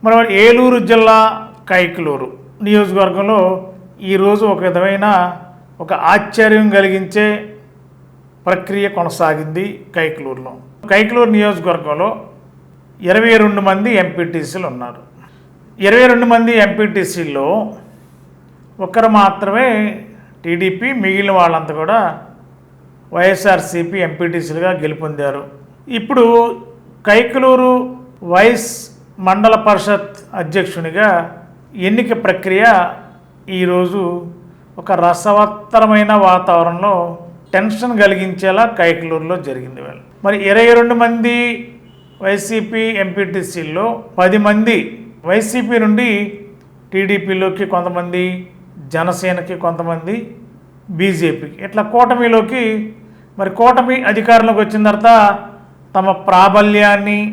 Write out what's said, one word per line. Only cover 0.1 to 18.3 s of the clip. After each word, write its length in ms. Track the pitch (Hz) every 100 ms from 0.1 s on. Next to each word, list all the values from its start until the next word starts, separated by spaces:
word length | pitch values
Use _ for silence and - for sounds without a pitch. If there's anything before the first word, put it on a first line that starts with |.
| 226 226 196
ఏలూరు 360 | 220 240 254 247 190
జిల్లా 260 | 226 220 220 220 220 - - -
కైకలూరు 580 | 185 175 170 156 139 127 - - - 202
నియోజకవర్గంలో 760 | 208 202 185 190 175 202 220 185 185 - - - - 190
ఈరోజు 320 | 190 196 208 214
ఒక 100 | 180 180
విధమైన, 400 | 175 190 196 208 196 180 - - - - -
ఒక 100 | 170 190 160
ఆశ్చర్యం 560 | 202 208 - 220 214 214
కలిగించే 500 | 202 196 190 190 202 214 208 - - - _ _ _ _ _ _ _ -
ప్రక్రియ 400 | 185 185 202 202
కొనసాగింది 720 | 196 170 - 165 156 156 156 196 - - 175
కైకలూరులో. 560 | 160 156 135 127 127 - - - -
కైకలూరు 400 | 196 214 240 233
నియోజకవర్గంలో 720 | 214 208 190 170 170 151 147 190 226 - - - _ _ _ _ _ 175
ఇరవై 220 | 202 226 220
రెండు 200 | 214 202 196
మంది 240 | 190 214 220
ఎంపీటీసీలు 640 | 180 - 170 170 143 185 175
ఉన్నారు. 300 | 123 123 120 - _ - _ _ _ - - 196
ఇరవై 200 | 226 254
రెండు 140 | 233 240
మంది 220 | 233 233 233 202
ఎంపీటీసీల్లో 760 | 208 214 202 180 175 160 139 139 208 214 - - - _ _ _